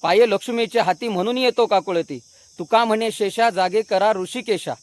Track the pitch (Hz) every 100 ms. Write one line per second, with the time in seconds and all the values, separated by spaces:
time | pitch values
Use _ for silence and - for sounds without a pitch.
0 | 160 190 233 208 - 233 226 233 208 175
1 | 240 190 202 247 254 240 233 196 180 175
2 | 160 135 _ _ _ - 170 220 233 220
3 | 226 214 202 190 233 185 185 196 214 190
4 | 208 196 185 254 240 190 - 120